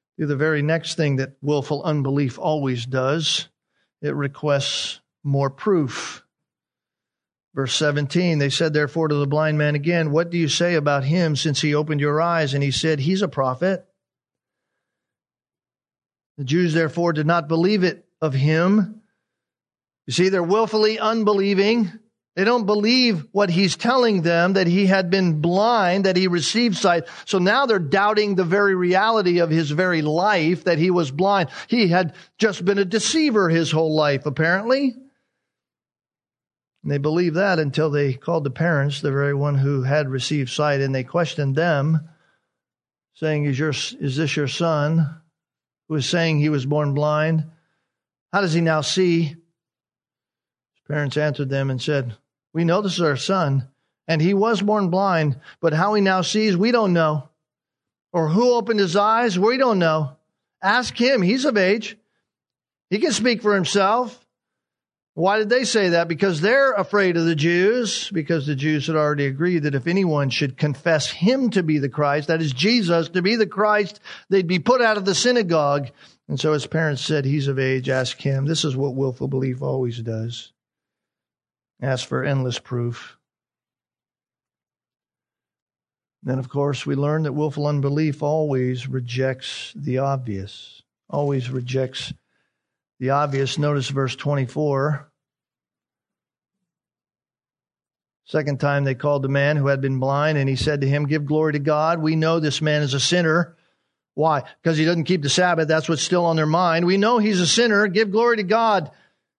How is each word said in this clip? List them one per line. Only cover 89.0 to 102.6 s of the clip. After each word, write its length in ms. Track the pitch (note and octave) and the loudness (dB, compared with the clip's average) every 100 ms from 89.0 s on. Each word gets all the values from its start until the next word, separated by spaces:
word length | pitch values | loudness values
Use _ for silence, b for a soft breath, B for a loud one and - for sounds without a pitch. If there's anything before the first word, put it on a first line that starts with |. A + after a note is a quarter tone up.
| A#2+ B2 C3 C3 - - - - | -6 -4 -4 -4 -10 -12 -14 -10
the 220 | C#3+ B2+ | -4 -2
obvious, 840 | C3+ C3+ B2 G2 F#2+ - - - _ _ _ | -2 -2 -4 -8 -10 -14 -20 -20 _ _ _
always 400 | D3 C#3+ C3+ B2 | -4 -2 -2 -4
rejects 640 | C3 B2 C3 B2+ - - - _ _ _ _ _ _ _ - | -6 -4 -4 -4 -6 -12 -14 _ _ _ _ _ _ _ -8
the 100 | C3 | -2
obvious. 480 | C#3 D3 C3+ C3+ D3+ | 0 0 -2 -4 -2
Notice 300 | D3 C#3+ B2 | -2 -2 -2
verse 260 | C3+ C3 | -4 -4
twenty-four. 960 | A#2+ D3 C#3+ B2 D3 D3+ C3+ D3 C#3+ - _ _ _ _ _ _ _ _ _ _ _ _ _ _ F#3+ F3 _ _ _ _ _ _ _ _ _ _ _ _ _ _ _ _ | -4 -4 -2 -2 -2 -2 0 -2 -4 -8 _ _ _ _ _ _ _ _ _ _ _ _ _ _ _ _ _ _ _ _ _ _ _ _ _ _ _ _ _ _ _ _
Second 340 | D#3 D3 C3+ | -4 -2 -2
time 240 | C#3+ C#3+ | 0 0
they 100 | C#3 | -2
called 280 | C3 D3 C#3+ | -2 -2 -2
the 60 | C3+ | 0
man 280 | C#3 C#3+ D3+ | 0 0 2
who 100 | C#3 | 0
had 140 | C#3 | 0
been 180 | C3+ C3 | -2 -2
blind, 400 | C3 C#3 D3+ D3+ | -2 0 0 0
and 100 | C3+ | 0
he 60 | |
said 280 | C3 - D3 | 0 -2 0
to 60 | C3+ | 0
him, 200 | C#3+ C#3+ | 0 0
"Give 180 | D#3 C#3+ | -2 -2
glory 280 | D#3 D#3 | 0 0
to 40 | D3 | 0
God. 420 | C#3 D3+ D#3 E3+ | 0 2 2 0
We 140 | D#3 | 0
know 240 | D#3+ D#3 E3 | 0 2 0
this 240 | D3+ - | 0 -2